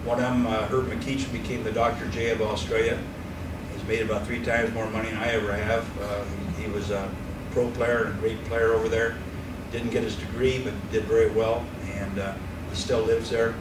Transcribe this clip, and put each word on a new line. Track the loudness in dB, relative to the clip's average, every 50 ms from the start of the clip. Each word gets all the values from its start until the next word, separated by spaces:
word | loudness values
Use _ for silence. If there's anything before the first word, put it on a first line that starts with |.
| 0
One | 0 2 2
of | 2
them, | 2 4 4 4
uh, | 4 2 0 0 2
Herb | 2 2 2 0
McEachin, | -2 -4 -2 -2 -2 -2 -2 -2
became | -4 -4 -4 -4 -4 -2 -2
the | -2
Doctor | 2 2 2 2 2 0 -4
J | -4 -2 0 2 2
of | 2 2
Australia. | 2 0 0 -2 0 0 2 4 4 4 2 0 -4 -6 -8 -8 -8 -8 -8 -8 -6 -6 -6 -8 -8 -8 -6
He's | -6 -2 -2
made | 0 0
about | 2 0 0 -2 0
three | -2 -4 -2
times | 0 2 2 2 2 0
more | 0 -2 -4 -2
money | -2 -2 -2 -2
than | -2 -2
I | 0 0
ever | 0 0 0 0
have. | 0 0 2 2 2 2 0 -2 -6 -6
Uh, | -4 -4 -4 -4 -4 -4 -6 -6 -4 -4 -4 -4
he | -4 -4
was | -4 -2 -2 0
a | -2 -2 -2 -4 -6 -6 -6 -8 -8 -8 -8 -2
pro | 0 2 2 2
player | 2 0 2 2 4 2 2
and | 0 0 0
a |
great | 0 0 0 -2 -4
player | -2 2 4 6 6
over | 6 4 4 2
there. | 2 2 2 2 0 -4 -8 -8 -8 -8 -8 -8 -8 -8 -8 -6
Didn't | -4 -2 -2 0
get | 0 0 0
his | 0 -2
degree, | -4 -6 -6 -2 2 2 2 2 2
but | -2 -4 -4 -6 -6 -2
did | 0 0 2
very | 4 6 6 6 6
well, | 6 4 4 4 2 0 -2 -6 -8 -8 -6 -6
and, | -4 -4 -4 -4 -4 -2
uh, | -4 -4 -4 -6 -8 -8 -8 -8 -8 -6
he | -4
still | -4 0 2 2 4
lives | 4 4 4 2 2 0
there. | 2 2 2 2 0 -4